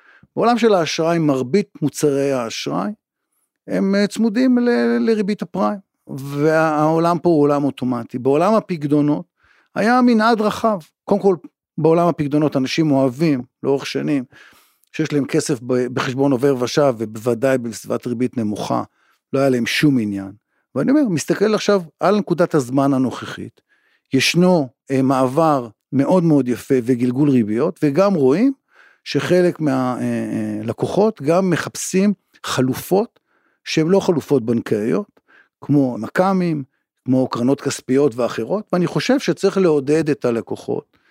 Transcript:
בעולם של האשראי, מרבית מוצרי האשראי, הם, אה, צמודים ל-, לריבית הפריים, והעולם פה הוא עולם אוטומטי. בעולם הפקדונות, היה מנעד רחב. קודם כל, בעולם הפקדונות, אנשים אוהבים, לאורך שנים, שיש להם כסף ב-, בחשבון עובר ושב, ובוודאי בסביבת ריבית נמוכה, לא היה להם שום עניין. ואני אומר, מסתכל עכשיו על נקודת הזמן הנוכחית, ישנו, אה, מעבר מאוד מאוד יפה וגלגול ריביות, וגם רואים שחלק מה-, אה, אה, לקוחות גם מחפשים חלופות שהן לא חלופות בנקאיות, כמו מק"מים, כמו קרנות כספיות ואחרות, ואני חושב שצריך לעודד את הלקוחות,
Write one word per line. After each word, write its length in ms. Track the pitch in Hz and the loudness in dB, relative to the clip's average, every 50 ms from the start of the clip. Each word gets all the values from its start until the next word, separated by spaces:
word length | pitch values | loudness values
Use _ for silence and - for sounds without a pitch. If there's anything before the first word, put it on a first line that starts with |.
| _ _ _ _ _ _ - | _ _ _ _ _ _ -4
בעולם 220 | - 185 233 240 220 | -2 0 0 2 2
של 160 | 233 226 202 | 2 4 4
האשראי, 460 | 180 160 143 - - 160 160 170 170 | 4 2 0 -2 -2 0 0 0 0
מרבית 500 | 160 147 139 131 127 123 143 202 202 _ _ - | 2 0 0 0 -2 -2 -2 -2 -2 _ _ -4
מוצרי 500 | 156 139 - - - 147 139 139 139 143 | -4 -4 -4 0 0 0 2 2 0 0
האשראי, 600 | 135 127 117 113 - - - 143 147 170 190 214 214 _ _ _ _ _ _ _ _ _ _ _ _ _ _ - | -2 -2 -4 -6 -8 -8 -8 -6 -4 -4 -4 -6 -8 _ _ _ _ _ _ _ _ _ _ _ _ _ _ -6
הם, 280 | - 185 196 196 196 | -4 -2 0 0 2
אה, 120 | 202 208 196 | 2 0 0
צמודים 500 | - - 220 233 196 247 262 262 247 240 | 0 0 -2 0 0 2 2 2 2 2
ל-, 400 | 240 240 240 240 240 233 240 240 | 2 2 2 2 2 0 0 0
לריבית 420 | 240 226 226 214 208 190 214 - | 0 0 0 0 0 -2 -4 -6
הפריים, 380 | 196 - - 185 208 208 208 196 - _ _ _ _ - | -6 -10 -4 -2 -2 -2 -2 -6 -12 _ _ _ _ -14
והעולם 1120 | - 135 135 139 143 143 147 156 156 160 160 160 156 151 151 156 160 165 170 170 175 165 | -14 -12 -12 -8 -4 0 2 2 4 4 2 2 2 2 2 2 2 2 2 0 0 0
פה 100 | - 175 | 2 2
הוא 120 | 170 147 | 4 4
עולם 220 | 143 143 143 143 147 | 4 4 2 2 0
אוטומטי. 560 | 135 131 - 127 123 123 120 117 - - 127 | -2 -4 -2 -4 -4 -4 -4 -6 -8 -8 -4
בעולם 340 | 120 131 139 151 175 202 220 | 0 2 2 4 4 4 2
הפקדונות, 720 | 214 - - 180 151 143 143 143 147 147 147 147 180 175 _ _ _ _ _ _ _ _ _ - | 2 0 -2 -8 -6 -2 0 0 2 2 2 0 -2 -4 _ _ _ _ _ _ _ _ _ -6
היה 260 | - 196 226 247 254 | -2 0 2 2 4
מנעד 400 | 247 247 240 214 214 226 240 208 | 4 4 4 4 4 2 2 2
רחב. 380 | 214 208 - - - 226 214 175 156 _ _ _ _ | 0 -2 -2 0 -2 -2 -2 -2 -6 _ _ _ _
קודם 180 | - 202 202 | 0 0 2
כל, 140 | - 196 185 160 _ - _ _ _ _ - - | 2 2 0 0 _ -16 _ _ _ _ -8 0
בעולם 300 | 151 160 165 175 170 175 | 2 4 4 4 4 2
הפקדונות, 480 | 160 - 151 139 139 151 156 143 - | 0 0 -2 -2 0 0 0 0 0
אנשים 360 | 139 131 127 - - 160 151 | 0 -2 -2 0 0 0 2
אוהבים, 520 | 139 135 135 135 123 135 170 165 143 123 123 - _ _ - | 2 2 2 0 0 0 0 0 0 0 -4 -10 _ _ -2
לאורך 220 | 135 139 135 131 | -2 -2 -2 -2
שנים, 380 | - - 139 139 156 151 139 123 - _ - - - _ _ _ _ _ _ _ _ - | -6 -6 -6 -4 -2 -2 -4 -4 -6 _ -20 -20 -20 _ _ _ _ _ _ _ _ -6
שיש 180 | - 160 143 151 | -6 -6 -2 0
להם 120 | 143 131 | -2 -2
כסף 340 | - - 160 139 - 151 117 | 0 -2 -2 -2 -2 -4 -4
ב-, 260 | 123 120 131 123 127 123 127 | -2 -2 -2 -2 -2 -2 -4
בחשבון 380 | 123 110 - 120 131 139 143 | -4 -4 -4 -2 0 0 2
עובר 240 | 135 113 131 143 139 123 123 | 2 2 2 0 0 0 -2
ושב, 300 | 117 - 160 147 139 123 107 | -2 0 2 2 2 2 0
ובוודאי 600 | 117 107 110 113 107 127 120 110 120 135 131 127 | -6 -8 -8 -6 -2 -2 -2 0 0 0 0 0
בסביבת 500 | 117 117 104 - - - 117 120 - 123 | -2 -6 -10 -10 -8 -6 -6 -6 -4 -6
ריבית 300 | 120 113 127 120 - 123 | -4 -4 -4 -4 -4 -4
נמוכה, 460 | 110 104 104 - - - 131 120 110 - _ _ _ _ _ _ _ - - | -4 -4 -4 -6 -6 -4 -4 -4 -6 -8 _ _ _ _ _ _ _ -6 -2
לא 60 | 135 | 0
היה 100 | 139 139 | 2 2
להם 160 | 127 120 117 | 2 0 0
שום 340 | - - - 156 151 139 123 | -2 -2 2 2 4 4 2
עניין. 320 | 110 104 101 98 98 98 104 _ _ _ _ _ _ _ - | 0 -2 -4 -6 -8 -10 -14 _ _ _ _ _ _ _ -6
ואני 160 | 127 143 - | -4 0 2
אומר, 180 | 269 302 294 220 | 2 2 2 2
מסתכל 440 | 170 135 - - 170 - 196 220 214 | 0 -2 -2 -2 -2 0 0 0 0
עכשיו 280 | 185 - - 202 196 170 156 _ - | 0 0 2 0 0 0 -6 _ -4
על 180 | 151 175 208 208 | 0 0 0 0
נקודת 380 | - - 175 151 175 160 - | 0 -2 0 0 0 0 2
הזמן 380 | 156 127 120 127 139 139 139 139 | 0 -2 0 0 0 0 2 2
הנוכחית, 680 | 131 131 120 - - 104 - - - 101 107 _ _ _ _ _ _ _ _ _ _ _ - - | 0 0 -2 -4 -6 -12 -12 -12 -12 -14 -16 _ _ _ _ _ _ _ _ _ _ _ -2 -2
ישנו, 560 | 135 123 - - 170 180 180 185 165 139 123 _ _ _ - | 0 0 2 2 4 4 4 4 2 0 -2 _ _ _ -4
אה, 100 | 139 131 | -2 0
מעבר 680 | 131 131 135 131 135 127 131 151 165 160 147 135 120 117 - _ _ - - | 2 2 2 2 2 0 2 2 2 2 2 0 -2 -6 -14 _ _ -6 -2
מאוד 300 | 127 135 - 185 185 170 | -2 0 2 2 2 4
מאוד 240 | 165 151 143 127 123 | 4 4 4 2 0
יפה 280 | 120 104 - - 139 127 113 | -2 -6 -2 0 0 0 2
וגלגול 460 | 120 131 120 123 127 123 131 151 143 | 0 0 0 0 -2 0 2 2 2
ריביות, 500 | 135 123 110 101 107 117 143 180 175 - 156 | 4 2 2 2 0 -2 -2 -2 -4 -2 -2
וגם 300 | 147 139 165 190 202 196 | -2 2 2 2 2 2
רואים 400 | 160 135 127 139 180 240 277 269 _ _ _ _ _ - _ _ _ - | 4 4 4 4 4 2 0 0 _ _ _ _ _ -20 _ _ _ -12
שחלק 560 | - - 143 143 139 175 180 180 180 - - | -4 -4 -4 0 2 2 2 2 2 0 0
מה-, 380 | 156 143 131 131 127 127 123 117 | -2 -2 0 0 -2 -2 -4 -4
אה, 40 | 120 | -4
אה, 560 | 120 117 117 110 107 110 110 110 107 107 107 107 | -4 -4 -4 -4 -4 -4 -4 -4 -4 -6 -6 -6
לקוחות 580 | 117 110 - - - - 175 208 220 214 - | -6 -6 -4 -4 -4 0 0 0 0 0 -4
גם 280 | 135 139 165 185 190 185 | -2 0 0 2 2 0
מחפשים 640 | 165 - - - - - - - - 185 196 208 190 _ _ _ _ _ - | 0 -2 -4 -6 -10 -10 -10 -4 0 0 2 2 0 _ _ _ _ _ -10
חלופות 760 | - - - 131 127 131 - - - 170 196 220 - _ _ _ _ _ _ _ _ _ _ - | -8 -2 -2 0 -2 -2 -4 -4 -2 0 0 0 -2 _ _ _ _ _ _ _ _ _ _ -12
שהן 240 | - - 165 156 160 | -6 -2 -2 0 2
לא 120 | 196 196 | 2 2
חלופות 460 | 185 - 180 147 - - 143 135 110 | 2 2 0 0 0 0 0 0 2
בנקאיות, 720 | 117 120 117 - - 117 107 104 117 - 196 208 _ _ _ _ _ _ _ _ _ _ _ | 0 -2 -2 0 -2 -4 -2 -2 -2 -2 -2 -4 _ _ _ _ _ _ _ _ _ _ _
כמו 360 | - - 139 147 139 127 120 107 | -4 0 2 2 2 0 -2 -6
מק"מים, 640 | 113 107 - - 185 190 190 185 180 170 160 147 135 _ _ _ _ _ _ _ - | -10 -8 -2 0 0 2 2 0 0 -2 -2 -4 -6 _ _ _ _ _ _ _ -4
כמו 220 | 123 131 131 131 120 | 0 0 2 2 0
קרנות 340 | - 120 120 127 139 - | -2 -2 0 0 0 0
כספיות 540 | - 139 - - - - 131 135 147 139 117 | -2 -6 -6 -6 -4 -2 0 2 2 0 0
ואחרות, 540 | 123 120 107 - - 110 123 175 208 214 - - | -2 -4 -4 -4 -4 -6 -4 -4 -6 -4 -4 -2
ואני 140 | 180 175 151 | -2 -2 0
חושב 320 | - 156 - - 254 285 | -2 -4 0 0 0 0
שצריך 380 | - - 165 - - 196 185 196 | 0 -2 -4 0 0 0 2 2
לעודד 520 | 190 170 151 147 135 135 151 160 160 156 | 2 4 2 2 2 0 0 0 2 0
את 160 | 139 - - | -2 -2 0
הלקוחות, 720 | 123 117 113 101 - - - - - - - - _ _ _ _ _ | -2 -2 -2 -4 -6 -10 -10 -8 -8 -8 -8 -8 _ _ _ _ _